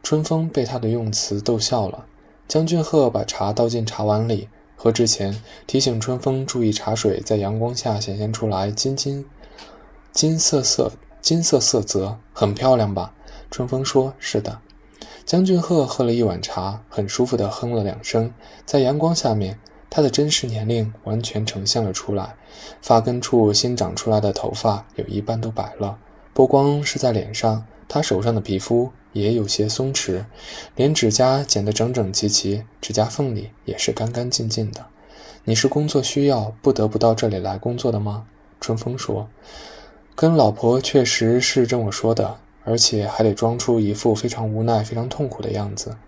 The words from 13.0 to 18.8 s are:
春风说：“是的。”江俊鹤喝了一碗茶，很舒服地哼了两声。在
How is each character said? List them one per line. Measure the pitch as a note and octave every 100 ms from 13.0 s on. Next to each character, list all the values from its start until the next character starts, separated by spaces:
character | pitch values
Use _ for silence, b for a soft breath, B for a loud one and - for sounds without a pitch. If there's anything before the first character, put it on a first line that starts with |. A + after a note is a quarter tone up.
| F2+ - B B B
春 | - B2
风 | C3
说 | C3+ C3+ C3 -
：“是 | - A2
的。” | G#2+ A2+ - - B B B B
江 | - E3+
俊 | F#3+ F3+
鹤 | E3 E3+ C3
喝 | -
了 | B2
一 | A#2+
碗 | A2 F2+
茶， | - - F#2+ A2 -
很 | - G2+
舒 | -
服 | B2 A#2
地 | G2+
哼 | - A#2+
了 | A#2
两 | G2+ F#2
声。 | - A#2 A2+ - B B -
在 | C#3+